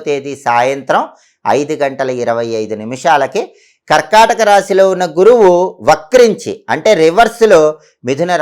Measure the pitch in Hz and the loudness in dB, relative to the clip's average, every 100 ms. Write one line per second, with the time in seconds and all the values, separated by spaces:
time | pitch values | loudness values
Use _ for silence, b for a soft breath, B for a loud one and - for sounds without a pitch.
0 | 151 143 139 135 123 120 127 139 127 185 | -4 -6 -6 -8 -2 0 0 -4 -4 -4
1 | 320 b b b - 123 147 151 139 135 | -4 b b b -2 -2 -2 -4 -6 -4
2 | 131 127 117 117 117 113 107 107 107 131 | -6 -4 -4 -4 -4 -6 -6 -10 -10 -6
3 | 170 151 135 196 - b b b - 151 | 0 0 0 -4 -8 b b b -4 -2
4 | - 214 226 220 208 202 196 190 190 180 | 2 2 2 2 2 2 2 2 2 0
5 | 180 156 196 240 190 175 185 - 110 190 | -4 2 4 4 4 2 -2 -2 -2 -2
6 | - 254 233 190 - 95 - 131 185 190 | 2 2 2 0 -8 -10 -6 -2 0 2
7 | 160 180 233 - 220 175 151 156 b b | 2 2 0 2 2 4 2 -2 b b
8 | 120 135 180 175 | -8 -4 -2 -2